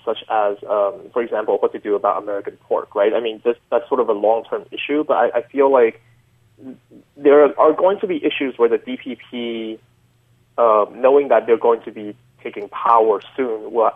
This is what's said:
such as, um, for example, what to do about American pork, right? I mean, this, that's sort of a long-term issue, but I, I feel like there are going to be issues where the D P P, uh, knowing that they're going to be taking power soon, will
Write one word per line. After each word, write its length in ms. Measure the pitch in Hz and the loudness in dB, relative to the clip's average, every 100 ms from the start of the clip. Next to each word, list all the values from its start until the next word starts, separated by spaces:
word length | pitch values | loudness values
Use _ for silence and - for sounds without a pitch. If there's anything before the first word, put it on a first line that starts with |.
such 140 | - 110 - | -8 -8 -4
as, 280 | 110 104 101 | -2 -2 -4
um, 480 | 92 104 101 95 - | -4 -2 -2 -4 -8
for 100 | - | -6
example, 360 | 110 107 107 101 | -4 -4 -2 -2
what 140 | 117 | -2
to 80 | 107 | -4
do 160 | 107 101 | -4 -2
about 260 | 101 92 | 0 -2
American 340 | 104 101 - - | -6 -10 -10 -16
pork, 360 | - 104 - | -6 -6 -4
right? 180 | 107 107 | -2 0
I 60 | 117 | 0
mean, 220 | 117 110 | -4 -4
this, 140 | 120 117 _ | -4 -4 _
that's 200 | 120 - | -4 -2
sort 100 | 131 | -2
of 100 | 113 | 0
a 40 | |
long-term 540 | 104 104 113 - 110 - | 0 0 0 -4 -10 -10
issue, 320 | 104 - 147 | -12 -4 -4
but 140 | 151 123 | 0 0
I, 220 | 120 120 | 0 -2
I 40 | |
feel 300 | - 139 139 | -4 0 4
like 280 | 131 113 - _ _ _ _ _ _ 131 - _ 120 _ - | 4 2 0 _ _ _ _ _ _ -20 -20 _ -20 _ -2
there 420 | 143 147 139 - | 4 6 6 4
are 140 | 151 | 2
going 260 | 156 185 202 | 2 0 0
to 60 | 202 | -4
be 180 | 156 | -4
issues 320 | 151 - 135 120 | -4 -4 -6 0
where 100 | 117 | 0
the 100 | 113 | 0
D 180 | 123 127 | -4 -12
P 200 | 131 117 | -12 -14
P, 600 | - 123 117 113 110 110 _ _ _ _ _ _ _ - | -12 -10 -8 -8 -10 -12 _ _ _ _ _ _ _ 0
uh, 300 | 117 107 101 | 2 4 0
knowing 340 | 107 131 143 139 | 0 4 4 4
that 180 | 113 113 | 2 2
they're 100 | 113 | 2
going 260 | 117 113 | 2 0
to 80 | 120 | -4
be 240 | 110 104 107 _ _ | -12 -14 -14 _ _
taking 280 | 120 107 101 | -14 -12 -12
power 520 | - 110 117 110 98 - - | -4 2 4 4 0 -4 -6
soon, 360 | 127 110 107 | -6 -6 -6
will 180 | 113 110 | -2 0